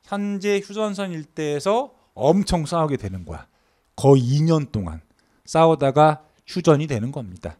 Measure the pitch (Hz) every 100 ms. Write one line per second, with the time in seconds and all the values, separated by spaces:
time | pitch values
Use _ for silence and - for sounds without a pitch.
0 | _ 202 202 202 202 202 202 202 214 196
1 | 196 165 147 - 151 147 190 220 277 _
2 | _ - 131 190 202 180 147 170 156 135
3 | 101 92 82 80 - _ _ _ _ -
4 | 135 139 120 143 160 160 139 110 87 80
5 | _ _ _ _ - 160 165 156 139 135
6 | 156 - _ _ - 185 165 147 156 120
7 | 117 139 110 90 87 85